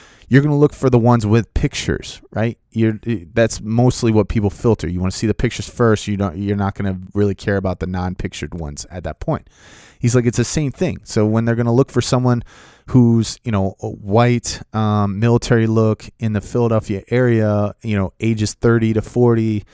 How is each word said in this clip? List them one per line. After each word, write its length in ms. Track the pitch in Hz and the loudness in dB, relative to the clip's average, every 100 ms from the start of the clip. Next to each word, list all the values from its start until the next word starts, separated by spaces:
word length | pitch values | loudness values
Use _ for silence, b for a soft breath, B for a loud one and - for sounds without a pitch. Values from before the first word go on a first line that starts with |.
| B B - | B B 0
you're 120 | 131 | 2
gonna 160 | 147 143 | 2 2
look 160 | 147 | 2
for 160 | - 131 | 2 2
the 80 | 123 | 4
ones 260 | 113 120 | 4 4
with 300 | 107 113 - | 4 2 0
pictures, 640 | - 165 - - - - - - | -2 -2 -2 -4 -4 -6 -16 -10
right? 260 | 107 117 - _ | -4 -4 -6 _
You're, 300 | 110 110 107 113 107 85 | -2 0 0 -4 -6 -4
that's 300 | 117 113 - | 0 0 0
mostly 500 | 107 113 123 - 120 | -2 2 2 2 2
what 160 | 107 95 | 2 2
people 220 | 113 101 | 0 -2
filter. 360 | - 120 104 80 | 0 0 0 -2
You 140 | 90 | -4
wanna 100 | 92 | -4
see 160 | - 110 | -2 -2
the 60 | |
pictures 340 | - 120 - - | -2 -4 -4 -8
first. 400 | - 117 104 - | 0 2 2 -2
You 120 | 98 | -4
don't, 180 | 98 80 | -4 -4
you're 180 | 101 | -4
not 200 | 101 98 | -2 -2
gonna 240 | - 101 95 92 | -4 -6 -6 -6
really 200 | 101 104 | -2 -2
care 220 | 95 - 98 | -2 -2 -2
about 240 | 95 90 | -2 -4
the 60 | 92 | -6
non-pictured 680 | 92 90 92 90 - 76 | -4 -4 -6 -8 -10 -10
ones 320 | 85 73 71 - | -10 -10 -10 -14
at 140 | 90 | -12
that 160 | 80 - | -12 -8
point." 280 | - 151 - B B B B B | -6 -6 -8 B B B B B
He's 160 | 123 | 0
like, 120 | 127 120 | 2 2
"It's 100 | 117 | 0
the 80 | |
same 260 | 117 156 143 | -2 -2 -4
thing." 300 | - 175 - | -2 -4 -4
So 200 | - 113 | -4 0
when 220 | 107 113 117 | 2 2 0
they're 80 | |
gonna 180 | 117 117 | 0 2
look 180 | 120 139 | 2 2
for 120 | 123 | 0
someone 420 | - 127 127 120 B B B B - | 0 2 2 0 B B B B 0
who's, 500 | 127 117 113 107 - | 4 6 4 0 -6
you 80 | 120 | -4
know, 240 | 104 95 - | -2 -2 -6
a 80 | 110 | -10
white, 720 | 110 104 107 123 120 - - - | -10 -2 2 4 2 -2 -10 -8
um, 440 | 110 107 104 101 98 | -4 0 0 -2 0
military 480 | 117 117 - 120 110 | 2 2 2 2 2
look 440 | 110 110 107 - - | 2 2 0 -6 -8
in 160 | 113 | -4
the 80 | 104 | -4
Philadelphia 600 | - 127 117 110 - 98 - | -4 -2 0 0 -2 -6 -2
area, 640 | 120 123 113 107 104 104 - | 0 2 2 2 0 -2 -4
you 140 | 113 101 | -4 -2
know, 160 | 92 - | -2 -2
ages 320 | 113 110 107 | -2 0 -2
thirty 400 | - 120 117 110 | 0 2 4 2
to 80 | 107 | 0
forty, 640 | - 123 120 117 110 107 - | -2 2 2 2 0 -4 -6